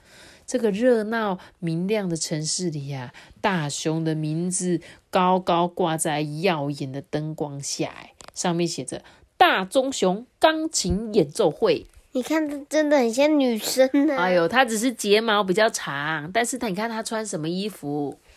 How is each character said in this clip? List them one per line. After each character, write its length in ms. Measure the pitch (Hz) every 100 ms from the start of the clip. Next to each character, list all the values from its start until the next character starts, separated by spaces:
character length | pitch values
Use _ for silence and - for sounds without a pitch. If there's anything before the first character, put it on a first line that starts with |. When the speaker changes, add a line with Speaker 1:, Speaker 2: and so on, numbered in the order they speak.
| _ - - - -
Speaker 1:
这 120 | 247
个 120 | 220
热 340 | 196 254 226
闹 340 | 208 233 208 185 - _
明 300 | 170 165 190
亮 180 | 214 190
的 100 | 165
城 280 | - 156
市 240 | 156 - 180
里 220 | 151 139
啊， 200 | 135 123 - - -
大 260 | 214 185 147
熊 380 | - 160 160
的 100 | 160
名 360 | 156 151 156 180
字 300 | 185 180 165 - - _
高 300 | 196 180 185
高 260 | 185 170 175
挂 300 | - 170 160
在 240 | 165 151
耀 480 | 151 151 185 160 143
眼 240 | 143 135
的 80 | 139
灯 340 | - 156 156
光 260 | 156 147 139
下， 260 | 139 - 151
哎， 240 | - - - -
上 200 | - 185
面 140 | 170 170
写 160 | -
着 180 | 127 127 - - _ -
“大 260 | 349 233
棕 260 | 190 269 262
熊 360 | - 185 196 247 _
钢 320 | 320 311 320
琴 420 | - 180 185 226
演 160 | 208 147
奏 200 | - 180
会”。 360 | - 214 143 - _ _
Speaker 2:
你 100 | 262
看， 240 | 240 320 302
这 160 | 285 285
真 220 | 302 302
的 80 | 294
很 140 | 233
像 280 | 226 294 302
女 160 | 254 220
生 320 | - 254 262 285 302
呢。 100 | 269
Speaker 1:
哎 140 | 185
呦， 140 | 180 165
她 200 | 226 254
只 120 | 220
是 140 | 254
睫 260 | 226 208 208
毛 240 | 226 208
比 120 | 196
较 140 | 185 220
长， 600 | - - 139 151 160 151
但 140 | 208
是 140 | 233 254
你 160 | 240
看 160 | 180 226
她 120 | 220
穿 240 | 220 220 220
什 140 | 175
么 80 | 156
衣 180 | 185 208
服？ 520 | 185 143 147 143 - _